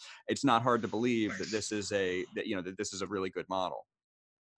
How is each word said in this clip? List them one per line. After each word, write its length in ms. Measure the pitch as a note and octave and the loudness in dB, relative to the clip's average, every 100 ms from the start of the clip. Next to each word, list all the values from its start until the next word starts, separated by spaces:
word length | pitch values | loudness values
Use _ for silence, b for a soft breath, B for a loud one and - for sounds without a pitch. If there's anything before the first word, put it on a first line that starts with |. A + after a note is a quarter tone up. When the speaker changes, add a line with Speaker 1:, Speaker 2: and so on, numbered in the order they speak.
| B B B | B B B
Speaker 1:
it's 160 | G#2+ | 2
not 180 | C#3 A#2 | 4 6
hard 200 | B2 A#2+ | 6 4
to 60 | G#2 | 2
believe 420 | G#2 B2 A#2 G#2 | 0 2 2 2
that 180 | F#2+ E2 | -2 -2
Speaker 2:
Thanks. 20 | |
Speaker 1:
this 220 | G#2+ G2+ | -2 -2
is 180 | G#2+ F#2+ | -2 0
a, 320 | G2+ F#2 F2+ F2+ G#2 | 0 2 0 -4 -4
that, 100 | G#2 | -4
you 80 | |
know, 80 | G2+ | -4
that 160 | F2+ G2 | -4 -4
this 140 | G#2 | -6
is 100 | F#2+ | -4
a 40 | F#2 | -4
really 200 | G2+ F#2+ | -2 -2
good 180 | F2 E2 | -4 -4
model. 380 | F#2+ F2+ A#1+ - _ _ _ _ _ _ | -2 -2 -4 -12 _ _ _ _ _ _